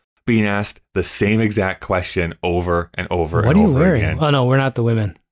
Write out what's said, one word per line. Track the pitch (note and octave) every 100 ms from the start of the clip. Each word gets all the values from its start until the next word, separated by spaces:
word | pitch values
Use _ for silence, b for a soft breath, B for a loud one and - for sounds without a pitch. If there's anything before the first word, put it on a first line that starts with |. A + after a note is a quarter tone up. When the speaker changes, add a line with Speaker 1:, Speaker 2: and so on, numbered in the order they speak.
| _ _ -
Speaker 1:
being | A2+ G#2
asked | G2+ G#2 - _
the | G2
same | F2+ - G2+ A2
exact | A2 G#2 F#2+ F#2
question | - F#2 - - E2+ -
over | F#2 F2 F2 F2 E2+
and | - F2+
over | F2+ E2 E2
Speaker 2:
What | G#2+
Speaker 1:
and | F3+
Speaker 2:
are |
you | G#3+
Speaker 1:
over | C3
Speaker 2:
wearing? | F3+ C#3
Speaker 1:
again. | D#2 B2+
Speaker 2:
Oh, | D#3
no, | C#3+ B2
we're | C3+
not | C3+ B2
the |
women. | A#2 A2+ G2+ - _